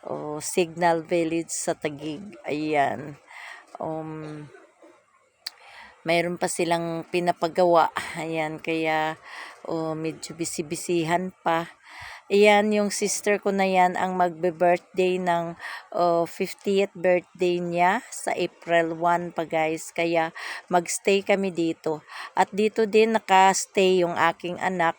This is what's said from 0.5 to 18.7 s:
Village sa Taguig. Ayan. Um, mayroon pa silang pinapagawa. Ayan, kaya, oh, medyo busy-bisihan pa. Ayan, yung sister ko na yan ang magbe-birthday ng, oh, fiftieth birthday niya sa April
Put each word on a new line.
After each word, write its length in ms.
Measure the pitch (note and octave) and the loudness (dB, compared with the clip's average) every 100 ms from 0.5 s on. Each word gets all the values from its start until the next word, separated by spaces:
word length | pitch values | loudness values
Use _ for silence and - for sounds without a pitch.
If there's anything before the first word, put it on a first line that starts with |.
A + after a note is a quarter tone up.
| - E3+ E3 F3 E3 D#3+ | -2 -2 0 0 0 0
Village 460 | F3 D#3+ E3 E3 | -2 0 -2 -4
sa 220 | - - D#3+ | -6 -6 -4
Taguig. 480 | D#3+ C#3+ D3+ D3 G3+ A2+ - | -6 -8 -10 -12 -14 -16 -8
Ayan. 720 | D3+ D#3 D3 C3+ G#2 D3+ C#3+ _ - - - - - | -6 -2 0 0 -2 -10 -16 _ -20 -18 -20 -20 -10
Um, 720 | D#3+ D#3+ D#3 D#3 D#3 D3+ D3 - _ _ - _ _ _ _ _ - - - - - - E3 | -8 -8 -10 -12 -12 -14 -16 -20 _ _ -20 _ _ _ _ _ -18 -18 -20 -20 -20 -12 0
mayroon 320 | E3+ E3+ F3 | 2 2 -2
pa 80 | F#3 | -4
silang 560 | - E3 E3+ E3+ E3 - | -2 0 0 0 -6 -4
pinapagawa. 800 | F3+ F3 E3+ E3+ D3+ F3+ E3+ D3+ - - E3+ | -2 0 0 -2 2 4 6 4 0 -8 -8
Ayan, 480 | D#3+ D#3+ D#3 D#3 | -6 -4 -4 -6
kaya, 560 | - D#3+ D#3+ D#3 D#3 D#3+ - - - - - | -6 -2 0 0 -2 -6 -14 -18 -18 -16 -6
oh, 240 | E3 D#3+ | -4 -4
medyo 420 | D#3 D#3+ D3 - D#3+ | -4 -6 -8 -14 -8
busy-bisihan 960 | E3 - D3+ D#3+ - F3 D#3+ F3 F#3 _ | -8 -6 -8 -8 -2 -2 0 -2 -2 _
pa. 240 | - E3 E3+ - - - - - _ | -2 -2 -2 -12 -20 -18 -18 -18 _
Ayan, 400 | G3+ G#3 G#3 G#3+ | 6 8 6 4
yung 240 | G#3 G3+ | 2 0
sister 480 | - G3+ - - G3+ | -2 -2 -2 0 0
ko 80 | G3+ | 0
na 160 | G3 F#3+ | 0 2
yan 320 | F#3 F3+ F3+ | 4 4 2
ang 160 | F#3 | -2
magbe-birthday 1040 | F#3 F3+ D#3+ F3 D#3+ F3 F3+ - F#3 F#3 F#3 | 0 0 2 -2 2 4 4 0 -2 0 0
ng, 400 | F3+ E3+ E3+ E3+ - - - - | 0 -2 -2 -10 -14 -14 -10 0
oh, 320 | F3 E3+ E3 | 2 2 0
fiftieth 640 | - F#3 - - G3 G3 | -4 -8 -6 -2 0 0
birthday 640 | F3+ F3+ F3+ - - F3+ F3 | 0 2 2 0 -4 -2 0
niya 480 | F3 E3+ F3 F3 - | -2 2 2 2 -4
sa 240 | - - - | -10 -6 -4
April 560 | E3+ _ - | -4 _ 0